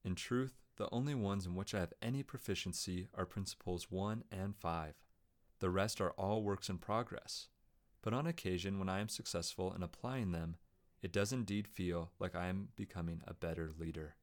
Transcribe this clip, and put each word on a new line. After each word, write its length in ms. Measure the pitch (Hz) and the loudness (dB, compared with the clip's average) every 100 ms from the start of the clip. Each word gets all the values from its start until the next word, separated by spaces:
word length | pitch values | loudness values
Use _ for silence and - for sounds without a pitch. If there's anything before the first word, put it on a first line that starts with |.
In 120 | 92 90 | -2 -2
truth, 440 | - 123 131 - - - | 2 2 2 -4 -20 -4
the 120 | - | 0
only 240 | 117 143 139 | 2 2 2
ones 300 | 98 98 92 | 2 2 0
in 100 | 90 | -2
which 180 | 101 | 0
I 60 | 104 | 0
have 140 | 85 - | 0 -2
any 200 | 113 135 | -2 -2
proficiency 880 | 135 127 - 95 92 82 - 90 95 - | -2 -6 -2 0 0 -2 0 -2 -2 -2
are 100 | 90 | -2
Principles 640 | 101 98 - - 87 - | -2 -4 -4 -2 -2 0
one 340 | 92 101 110 - | 0 0 -2 -4
and 240 | 98 98 101 | -4 -2 -2
five. 400 | 85 82 78 - - - _ _ _ _ | 0 0 -2 -10 -20 -20 _ _ _ _
The 100 | 95 | 2
rest 320 | 92 107 - | 4 2 2
are 100 | 92 | 0
all 320 | - 95 110 | 2 2 4
works 260 | 104 98 - | 4 0 -2
in 80 | 90 | -4
progress. 720 | - 110 117 - - - - _ - _ _ _ | 0 0 0 -6 -6 -8 -8 _ -20 _ _ _
But 120 | - | 0
on 140 | 120 160 | 2 2
occasion, 500 | 165 92 90 95 98 | 0 2 2 2 0
when 120 | 95 | 2
I 100 | 95 | 0
am 100 | 107 | 0
successful 640 | - - 95 82 - 92 | -4 -2 -2 -2 0 -2
in 80 | - | 0
applying 480 | 87 - 123 131 101 | -4 -2 -2 0 2
them, 260 | 85 82 85 - _ _ _ | 2 0 -4 -12 _ _ _
it 120 | 92 | 0
does 180 | 95 104 | 2 4
indeed 360 | 127 101 101 101 | 2 2 0 0
feel 440 | - 90 85 82 - | 0 2 2 -2 -2
like 160 | 92 87 | -2 0
I 120 | 90 | 0
am 220 | 92 107 - | 0 -4 -6
becoming 460 | 101 92 82 82 - | -6 -2 -2 -2 -6
a 60 | |
better 380 | - 85 82 80 80 | -4 -2 0 -2 -4
leader. 380 | 82 80 76 - | -4 -4 -8 -12